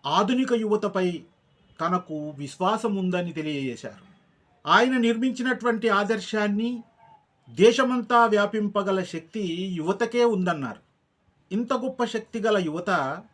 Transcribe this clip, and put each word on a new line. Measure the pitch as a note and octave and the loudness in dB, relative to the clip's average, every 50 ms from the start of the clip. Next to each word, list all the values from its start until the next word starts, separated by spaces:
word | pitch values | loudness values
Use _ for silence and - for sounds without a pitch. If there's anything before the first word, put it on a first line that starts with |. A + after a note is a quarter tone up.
| - | -2
ఆధునిక | C#3 D#3 F#3 G#3 G3 B3+ B3+ C4 B3+ B3 | 0 2 2 2 2 2 0 2 0 0
యువతపై | A3+ A3 G#3 G#3+ G#3 G#3 G3+ G3 F#3+ F#3 F3+ E3+ - - _ _ _ _ _ _ _ _ _ _ - | 0 2 0 0 0 0 -2 -2 0 0 0 -2 -4 -12 _ _ _ _ _ _ _ _ _ _ -6
తనకు | E3 E3+ F#3 F3+ F3+ - D#3 D3+ D3+ D3+ | -2 -2 -2 -2 -4 -6 -10 -8 -8 -10
విశ్వాసం | D3 C3+ C#3+ C3+ - - F3+ F#3+ A3 A3 A#3 A3 G3+ | -10 -10 -12 -12 -6 -2 0 0 0 0 -2 -2 -2
ఉందని | G3 F#3 F#3 F3+ F3+ F3+ F3 D3+ | 0 -2 -2 -2 -2 -4 -4 -6
తెలియజేశారు. | D#3+ D3+ D3+ D3 C#3 C3+ B2+ A#2 A2+ - G#2+ G2+ - - - - _ _ _ _ _ _ _ _ _ _ | -6 -6 -4 -4 -4 -4 -6 -8 -8 -12 -16 -16 -16 -20 -20 -20 _ _ _ _ _ _ _ _ _ _
ఆయన | D3 E3+ G3+ A#3+ C4 C4 | 4 6 6 6 4 2
నిర్మించినటువంటి | B3 A3+ A#3 A#3 A3+ B3 C4 A3 - A#3+ C4 B3 - A3 A#3+ A3+ G#3+ A3+ A3 | 2 2 2 2 2 0 -2 -2 -2 -2 -2 -2 0 0 -2 0 0 0 0
ఆదర్శాన్ని | G3+ G3 G#3 G3 A3+ G#3 F3+ - - G#3+ G#3 G#3 G3+ G#3 A3+ A#3+ B3 A3+ A3+ _ _ _ _ - - _ _ _ _ _ _ - | 2 2 2 0 -2 -4 -4 -4 -2 -2 0 0 0 -2 -2 -4 -4 -8 -12 _ _ _ _ -20 -20 _ _ _ _ _ _ -14
దేశమంతా | A#2 B2 F#3+ A#3 A#3 - C4 B3 B3+ B3 G#3+ - A#3+ A#3 A#3 | 2 6 6 6 8 6 2 2 2 -2 0 4 4 4 6
వ్యాపింపగల | A3+ G#3+ G#3 G3+ G#3 G#3+ G#3+ G#3 G3+ G3+ G#3 G3 G3 F#3+ F#3+ F3+ | 6 4 2 2 2 0 -2 -2 0 -2 -2 0 0 0 -2 -2
శక్తి | - - D#3+ - - - A3 G3+ F3 E3 | -4 -8 -10 -12 -8 -6 -6 -4 -4 -4
యువతకే | F3 F#3+ G3 F3+ E3 D3+ E3+ G3+ G3 A#3 A3+ A3+ A#3+ A#3+ | -4 -4 -4 -4 -4 -2 -2 0 0 -2 0 2 2 4
ఉందన్నారు. | A#3 G#3+ F#3 F#3 F3+ E3+ D3 C3+ A2+ G2+ - _ _ _ _ _ _ _ _ _ _ _ _ _ _ | 4 2 2 0 0 -2 -2 -6 -8 -10 -14 _ _ _ _ _ _ _ _ _ _ _ _ _ _
ఇంత | F#3 G#3+ A#3+ A#3+ C4+ | -4 -4 -2 -2 -2
గొప్ప | A#3+ B3+ C4 C4 - A#3+ | -4 -4 -6 -4 -4 -4
శక్తి | A3 - A3 A3 _ - A3+ | -4 -4 -8 -8 _ -8 -4
గల | G3+ A3 G#3+ | 0 0 0
యువత | G3 F3+ D#3 D3+ F3 F3+ G3+ F#3 D#3+ C3+ C3 D3 F#3 - - | 0 0 -2 -6 -6 -4 -2 -2 0 -2 -4 -6 -10 -14 -20